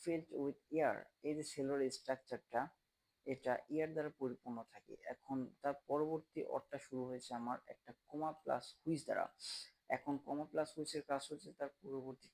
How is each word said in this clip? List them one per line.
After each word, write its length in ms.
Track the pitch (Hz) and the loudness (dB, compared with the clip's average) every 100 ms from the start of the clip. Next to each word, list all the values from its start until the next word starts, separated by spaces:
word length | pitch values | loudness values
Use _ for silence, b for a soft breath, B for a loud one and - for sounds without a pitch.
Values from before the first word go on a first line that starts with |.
| 170 | 0
filled 360 | 165 165 135 | 0 0 0
with 400 | 143 143 - 156 | 0 -2 0 4
air, 140 | 135 101 - _ | 6 4 -2 _
এই 120 | 151 151 | -2 -2
যে 80 | |
সেলুলার 460 | 147 - 135 139 131 | -2 0 2 4 2
স্ট্রাকচারটা, 760 | - - 131 - - - 120 147 _ _ _ _ _ 143 | 2 0 -2 -2 -8 -2 0 0 _ _ _ _ _ -4
এটা 320 | 131 127 123 - | 0 2 0 2
এয়ার 220 | 151 156 | 0 2
দ্বারা 180 | 156 151 | 0 -2
পরিপূর্ণ 540 | - 131 120 123 117 113 | -2 -2 -2 -6 -6 -8
থাকে। 240 | - - - | -14 -16 -12
এখন 440 | - 127 - 135 123 - | -8 -8 -4 -2 -2 -2
তার 120 | 143 139 - | -2 -2 0
পরবর্তী 560 | 143 156 160 - 160 | 2 2 0 -2 -4
অর্থটা 360 | - 135 - 139 | 0 -2 -2 -8
শুরু 260 | - 127 127 | -4 -4 -2
হয়েছে 280 | 127 - | -4 -4
আমার 240 | 123 120 127 - | -2 -2 -4 -6
একটা 260 | - - - - | -14 -14 -18 -8
কমা 240 | 151 156 | -2 -2
প্লাস 440 | 156 143 127 - - 160 | -2 0 0 0 -6 0
হুইচ 160 | 151 | 0
দ্বারা। 300 | 120 98 87 - B B B B - | 2 2 2 -2 B B B B 0
এখন 280 | 127 143 139 | 0 2 -2
কমা 280 | 139 147 151 | -2 -4 0
প্লাস 280 | 156 147 160 | 0 0 -2
হুইচের 240 | 151 151 | -4 -2
কাজ 200 | 143 139 - | 0 0 -2
হচ্ছে 220 | 147 - | -8 -10
তার 160 | - 139 - | -6 -6 -6
পূর্ববর্তী 480 | 139 135 131 123 - | -6 -6 -6 -10 -12